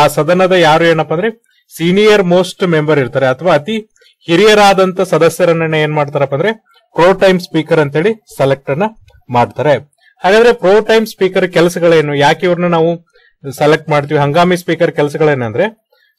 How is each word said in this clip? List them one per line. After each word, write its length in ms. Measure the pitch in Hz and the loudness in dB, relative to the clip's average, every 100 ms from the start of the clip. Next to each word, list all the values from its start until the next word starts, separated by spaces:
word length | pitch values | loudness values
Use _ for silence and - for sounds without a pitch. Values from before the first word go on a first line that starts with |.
ಆ 40 | 147 - | 2 0
ಸದನದ 400 | 151 180 185 185 156 | 0 2 2 2 4
ಯಾರು 180 | 160 165 | 4 2
ಏನಪ್ಪಾ 220 | 160 151 160 | 0 -2 -4
ಅಂದ್ರೆ 120 | 220 226 _ _ _ - | -4 -6 _ _ _ -6
ಸೀನಿಯರ್ 460 | 165 190 214 208 180 | -2 2 4 2 2
ಮೋಸ್ಟ್ 300 | 180 180 - 185 | 0 0 -4 -2
ಮೆಂಬರ್ 240 | 156 151 147 | -2 0 -2
ಇರ್ತಾರೆ 240 | 120 131 131 | -2 -2 -2
ಅಥವಾ 180 | 131 170 156 | -2 0 0
ಅತಿ 180 | 147 220 214 _ _ _ - | -2 -8 -10 _ _ _ -2
ಹಿರಿಯರಾದಂತ 720 | 170 214 214 202 190 190 185 180 | 2 4 4 4 4 0 -2 -2
ಸದಸ್ಯರನ್ನ 680 | 160 165 - 175 165 160 156 151 | 0 0 0 0 0 -2 -2 -2
ಏನ್ 60 | 151 | -2
ಮಾಡ್ತಾರಪ್ಪ 380 | 143 147 139 139 | -4 -4 -4 -2
ಅಂದ್ರೆ 140 | 196 - _ _ _ - | -4 -6 _ _ _ 0
ಪ್ರೋ 120 | 175 185 | 0 2
ಟೈಮ್ 160 | 196 190 - | 2 0 -2
ಸ್ಪೀಕರ್ 340 | 160 156 165 | -6 -2 -2
ಅಂತೇಳಿ 300 | 143 151 190 220 - - | -2 -2 -2 -4 -8 -4
ಸೆಲೆಕ್ಟ್ 340 | 139 135 - | -2 -2 -4
ಅನ್ನ 120 | 139 214 - _ _ - 123 | -4 -4 -8 _ _ -6 -2
ಮಾಡ್ತಾರೆ. 380 | 113 - 139 127 - _ _ _ | -2 -2 -2 -2 -4 _ _ _
ಹಾಗಾದ್ರೆ 300 | 185 214 240 240 | 0 2 2 2
ಪ್ರೋ 100 | 180 208 208 | 2 0 2
ಟೈಮ್ 160 | 226 214 | 0 -2
ಸ್ಪೀಕರ್ 340 | - 190 190 185 175 | -4 -2 -2 -2 0
ಕೆಲಸಗಳೇನು, 560 | 175 175 170 165 147 143 | 0 0 2 2 0 0
ಯಾಕೆ 240 | 143 160 185 | 0 0 -2
ಇವ್ರನ್ನ 220 | 170 175 165 | -2 -2 0
ನಾವು 160 | 165 170 _ _ _ _ 139 - | 0 -4 _ _ _ _ -12 -2
ಸೆಲೆಕ್ಟ್ 320 | 151 156 156 | 0 0 -2
ಮಾಡ್ತೀವಿ, 260 | 147 143 151 | -4 -2 -2
ಹಂಗಾಮಿ 320 | 143 156 175 175 | 0 2 0 0
ಸ್ಪೀಕರ್ 300 | 180 165 165 - | -2 -2 -2 -2
ಕೆಲಸಗಳೇನಂದ್ರೆ, 680 | 147 151 151 139 113 117 208 - _ _ _ | -4 0 0 0 -4 -4 -4 -6 _ _ _